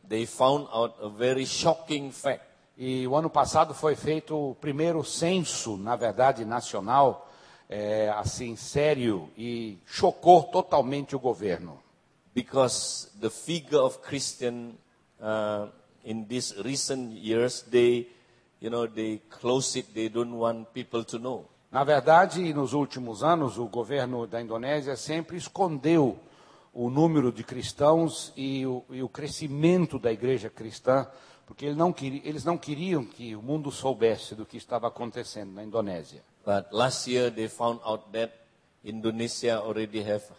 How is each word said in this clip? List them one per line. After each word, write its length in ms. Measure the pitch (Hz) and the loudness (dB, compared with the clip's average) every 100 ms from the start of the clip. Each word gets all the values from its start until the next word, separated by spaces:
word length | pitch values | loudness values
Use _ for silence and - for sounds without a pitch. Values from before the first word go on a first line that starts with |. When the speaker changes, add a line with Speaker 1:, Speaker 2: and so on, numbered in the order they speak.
| - | -4
Speaker 1:
they 200 | 110 117 | -4 -4
found 420 | - 127 143 143 | 4 4 4 0
out 220 | 113 117 - | -2 -2 -2
a 60 | 107 | -12
very 380 | 104 123 131 131 | -2 0 0 -2
shocking 680 | - 170 156 - 151 139 | 0 2 2 -2 -6 -6
fact. 320 | - 139 120 - _ _ - | -6 -4 -4 -8 _ _ -10
Speaker 2:
E 300 | 127 127 127 | -4 -2 0
o 80 | 143 | 0
ano 140 | 160 | 2
passado 440 | 151 123 156 160 | 2 4 4 2
foi 220 | 143 156 131 | 2 0 0
feito 400 | 143 156 - 156 | 0 -2 -2 -4
o 200 | 143 120 | -4 -6
primeiro 460 | 151 139 165 160 - | -6 0 0 0 -4
censo, 720 | - 170 190 156 - 117 98 | -2 0 2 0 -4 -6 -6
na 180 | 104 120 | -2 0
verdade, 480 | 117 101 131 120 | 0 4 4 4
nacional, 880 | 110 120 - 104 98 131 139 - - - - - _ | -4 -4 -4 -6 2 6 6 4 -12 -20 -20 -20 _
é, 400 | 104 104 107 107 | -6 -2 0 0
assim, 480 | 104 104 - 123 110 | 0 -4 -6 -8 -10
sério, 720 | - 143 147 143 120 98 78 - | -4 2 2 4 2 0 -6 -10
e 400 | 120 120 110 95 - | -8 -6 -8 -12 -12
chocou 580 | - 170 - 165 185 | 2 2 4 8 8
totalmente 720 | - 180 185 147 123 143 135 135 | 8 -2 4 2 2 -2 -4 -2
o 40 | |
governo. 600 | 123 95 101 82 87 73 _ _ _ _ _ - | -2 -2 -2 -4 -6 -16 _ _ _ _ _ -6
Speaker 1:
Because 720 | 120 139 127 - - - - 104 | 0 2 2 2 -6 -8 -12 -6
the 80 | 110 | -6
figure 500 | - - 170 139 147 | -6 -6 -6 2 4
of 200 | 127 - | 4 0
Christian, 720 | - 139 131 - 123 120 117 117 _ _ _ _ | -8 -6 -6 -4 -4 -4 -12 -16 _ _ _ _
uh, 480 | 110 110 107 104 104 - _ _ 117 | -4 -2 0 -2 -6 -12 _ _ -10
in 200 | 110 104 | -8 -4
these 280 | 123 120 101 | -6 -6 -6
recent 520 | 104 135 - 131 123 | -6 -4 -4 -6 -8
years, 480 | 110 107 113 123 - | -10 -2 2 2 -2
they, 480 | - 120 120 120 120 - _ _ _ _ | 2 6 6 4 -2 -16 _ _ _ _
you 100 | 113 | -6
know, 160 | 117 113 | -4 -4
they 360 | 110 110 107 _ | -4 -4 -6 _
close 500 | - 131 131 131 127 | -6 0 0 0 -4
it, 140 | - | -6
they 160 | 107 113 | -4 -2
don't 240 | 110 120 | -2 -4
want 340 | 117 117 113 110 | -2 -2 -2 -8
people 280 | 127 120 120 113 | -12 -6 -6 -4
to 120 | 117 | -8
know. 280 | 123 123 - _ _ | -6 -8 -12 _ _
Speaker 2:
Na 140 | 127 143 | 0 4
verdade, 680 | 147 131 165 190 156 175 | 4 8 8 6 2 -2
nos 200 | 147 131 | 0 0
últimos 500 | 143 139 135 120 104 | 0 -2 -4 -10 -2
anos, 340 | 143 170 139 104 | 2 2 2 -2
o 100 | 117 | -6
governo 600 | 117 107 139 123 123 113 | -4 -2 -2 -2 -4 -6
da 140 | 117 | -8
Indonésia 560 | 117 113 127 151 135 127 | -6 -6 -2 -2 -2 -8
sempre 400 | - 160 160 175 | -4 -6 -4 -10
escondeu 840 | - - 190 147 151 165 131 - - - - - _ | -10 -2 0 2 4 6 6 2 -14 -20 -20 -20 _
o 160 | - 120 | -4 0
número 420 | 135 165 156 123 | 4 6 6 2
de 100 | 110 | -2
cristãos 920 | - 127 117 - 147 165 165 - - - | -10 -8 -10 2 6 6 4 -2 -12 -8
e 300 | 135 135 131 | -6 -4 -4
o, 180 | 127 - | -6 -8
e 120 | 131 | -8
o 60 | 127 | -8
crescimento 920 | - 147 - 151 143 160 180 165 131 | -8 -10 -8 -6 2 4 4 2 0
da 140 | 117 | 0
igreja 380 | 110 123 127 107 | 0 0 0 -4
cristã, 580 | - 110 - - 135 131 - - - _ | -10 -14 -2 2 2 2 -12 -20 -20 _
porque 220 | - 143 | -8 -6
ele 80 | 147 | 2
não 180 | 175 | 0
queria, 280 | - 135 139 - | 0 -6 -6 -8
eles 180 | 151 | -4
não 140 | 135 170 | -2 -4
queriam 480 | - 143 185 165 110 | -4 -6 -2 -2 -2
que 280 | - 120 | -12 -12
o 80 | 107 | -10
mundo 300 | 120 156 143 | -4 -4 -4
soubesse 640 | - 131 113 113 104 - 110 | -4 -4 2 2 2 -6 -12
do 100 | 104 | -12
que 120 | 117 | -14
estava 300 | - 120 117 | -6 -4 -4
acontecendo 640 | - 120 123 117 107 101 | -6 -10 -8 -10 -12 -12
na 100 | 95 | -14
Indonésia. 580 | 107 113 104 87 78 76 _ _ - | -4 -2 -2 -6 -10 -20 _ _ -2
Speaker 1:
But 280 | 101 92 | -2 0
last 360 | 104 127 127 127 | 0 0 0 -2
year 220 | 123 120 | 0 0
they 160 | 110 110 | 0 -6
found 320 | - 117 117 113 | -2 -2 -2 -4
out 260 | 110 104 | -6 -4
that 220 | 110 113 - _ _ _ _ | -4 -4 -6 _ _ _ _
Indonesia 760 | 104 110 110 113 117 - 120 113 | -12 -4 -2 -2 -4 -2 0 0
already 440 | 110 107 107 107 | -2 -4 -4 -4
have 240 | 104 104 - | -2 -4 -4